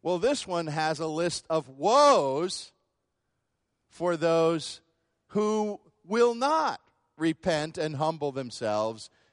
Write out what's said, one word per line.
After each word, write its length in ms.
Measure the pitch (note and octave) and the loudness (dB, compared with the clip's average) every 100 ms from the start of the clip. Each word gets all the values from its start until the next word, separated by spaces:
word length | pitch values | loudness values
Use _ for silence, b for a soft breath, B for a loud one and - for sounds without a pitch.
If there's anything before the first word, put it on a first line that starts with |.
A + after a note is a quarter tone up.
Well, 160 | D#3 F3+ | -2 0
this 260 | A3 C#4+ F#3+ | 0 0 -2
one 220 | F3 D#3+ | -4 -2
has 320 | D3+ D#3 D3+ | -2 -2 -2
a 80 | D#3+ | -4
list 400 | D#3 F3 - _ | -2 -2 -4 _
of 180 | D#3+ C3 | -4 -4
woes 1000 | C3+ F3 C4 D4 A#3 C#3 C#3 F3+ - - _ _ _ _ _ _ _ _ _ _ _ _ | -4 2 6 8 6 2 -2 -4 -6 -14 _ _ _ _ _ _ _ _ _ _ _ _
for 260 | - F3 E3+ | -4 -2 0
those 680 | E3 E3 E3 E3 - - _ _ _ _ _ | 2 4 4 0 -6 -16 _ _ _ _ _
who 520 | G3+ G#3+ G#3+ G#3+ G3+ _ _ E3 | -2 0 0 -2 -6 _ _ -4
will 300 | A3 A#3+ A#3 | 2 2 2
not 440 | C4+ D#4+ C#4+ C3 _ _ _ - | 0 0 0 -4 _ _ _ -4
repent 640 | E3 D#3+ F#3+ D#3 D#3 E3 | -4 -2 -2 -2 -2 -6
and 160 | D#3 C#3+ | -6 -2
humble 360 | D#3 D#3+ D3 | -4 -2 -6
themselves 800 | C3+ B2+ - A2+ G#2 A2 A2+ - b b | -6 -10 -6 -2 -2 -2 -6 -18 b b